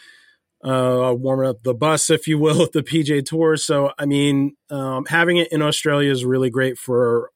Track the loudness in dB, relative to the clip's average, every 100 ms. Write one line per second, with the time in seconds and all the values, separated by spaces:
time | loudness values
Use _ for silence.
0 | -20 -20 _ _ _ _ -4 0 0 2
1 | 0 0 -2 -2 -2 -2 -4 0 0 2
2 | 2 0 0 0 2 2 0 0 -2 -2
3 | 0 0 -2 0 2 0 0 0 0 -2
4 | -2 2 2 2 0 -4 -12 -8 -6 -6
5 | -2 0 2 2 0 0 0 0 0 2
6 | 2 0 0 0 0 0 -2 -2 -2 0
7 | 2 0 -2